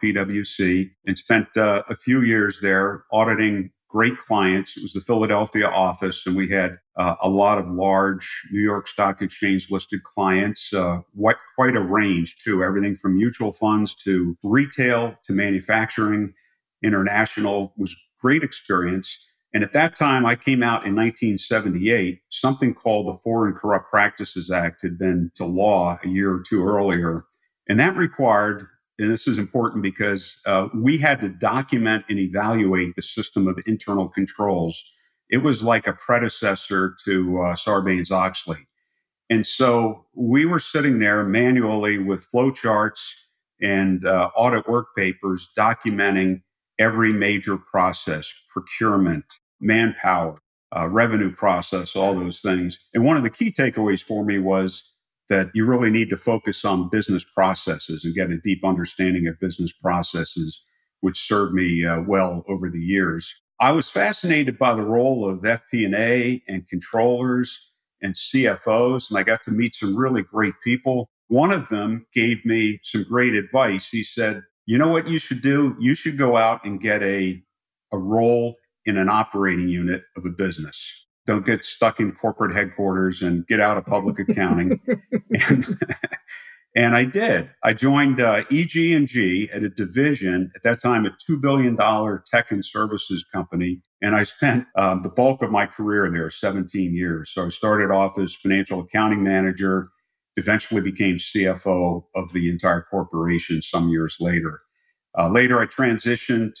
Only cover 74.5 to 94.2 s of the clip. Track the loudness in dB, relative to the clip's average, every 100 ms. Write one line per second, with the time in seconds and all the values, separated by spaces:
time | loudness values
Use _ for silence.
74.5 | _ -2 2 4 2 0 -4 -4 -2 0
75.5 | 2 2 2 0 0 -2 0 2 4 4
76.5 | 0 -6 -4 -2 0 0 0 -2 -4 _
77.5 | _ _ _ -10 -6 0 2 4 2 0
78.5 | -6 _ _ -2 0 2 2 0 0 0
79.5 | 0 -2 -2 -2 -4 -8 -12 -8 -4 -4
80.5 | -4 -10 -12 -14 -16 _ _ -2 -2 0
81.5 | -2 -2 0 0 2 -2 -2 -4 -2 -2
82.5 | -2 -4 -2 -2 0 0 0 -2 -2 0
83.5 | 2 2 2 0 -2 -2 -2 -2 0 2
84.5 | 2 2 0 -2 -4 -4 -6 -4 -2 2
85.5 | 2 0 -4 -6 -6 -10 -10 -18 -20 -20
86.5 | -20 _ 2 4 4 2 0 0 0 -2
87.5 | _ 0 2 4 4 4 4 4 2 2
88.5 | 0 0 2 2 4 2 2 0 0 -2
89.5 | -4 -6 -4 -4 2 2 2 0 -2 -2
90.5 | -2 -2 0 0 0 0 -4 -4 0 2
91.5 | 2 2 2 2 2 0 -4 -2 0 0
92.5 | -4 -4 -4 -2 -4 -4 -6 -6 -8 -6
93.5 | -4 -2 -4 _ -6 0 2